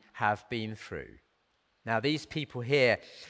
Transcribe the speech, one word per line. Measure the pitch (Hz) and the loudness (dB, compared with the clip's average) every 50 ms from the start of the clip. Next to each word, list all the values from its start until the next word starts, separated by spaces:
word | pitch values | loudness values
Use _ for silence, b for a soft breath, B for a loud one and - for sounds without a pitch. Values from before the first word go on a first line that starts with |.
| b b b | b b b
have | - 110 104 107 101 - - | -2 0 0 0 0 -4 -8
been | 120 113 110 110 110 | -6 -6 -6 -6 -8
through. | - - - 95 76 62 55 55 - _ _ _ _ _ _ _ _ _ _ _ _ - | -12 -12 -10 -10 -10 -10 -12 -18 -20 _ _ _ _ _ _ _ _ _ _ _ _ -4
Now, | 110 113 113 | -2 -2 0
these | 113 143 156 147 - | 0 0 -2 -2 -6
people | - - 156 143 - - 123 | -8 -8 -8 -8 -6 -8 -8
here | 120 127 143 143 127 120 104 - B B B B B | -2 2 4 6 6 6 4 2 B B B B B